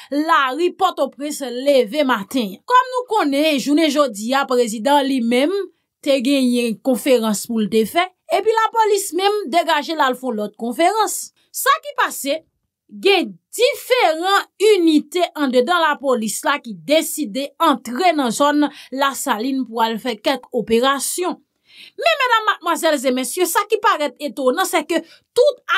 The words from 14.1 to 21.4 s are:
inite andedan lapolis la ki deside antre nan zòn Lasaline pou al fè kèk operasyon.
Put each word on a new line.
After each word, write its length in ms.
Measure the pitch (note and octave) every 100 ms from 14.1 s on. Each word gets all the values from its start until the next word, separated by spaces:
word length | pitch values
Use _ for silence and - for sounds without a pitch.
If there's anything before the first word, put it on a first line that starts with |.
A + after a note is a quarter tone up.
| D#4+ F#4 G4 - - G#4
inite 500 | G4+ E4 D4+ - F4+ E4+
andedan 460 | D#4 C#4+ B3 B3 F4
lapolis 540 | D#4+ D4 C#4 A#3+ A3 -
la 140 | D#4 C#4+
ki 140 | B3+ F#3 D#3
deside 640 | D#4 D#4+ - B3+ G3 C#4 -
antre 540 | E4 C4+ - B3 F4+
nan 160 | D#4 B3+
zòn 380 | - C#4+ D4 D4 - -
Lasaline 720 | C4 C#4 C4 C#4 A3 B3+ C4+ A3
pou 160 | A3+
al 140 | A3 A3+
fè 160 | B3+ A3+
kèk 260 | - C4 -
operasyon. 800 | A#3+ F#3 A3+ C4 C#4 - - F4 -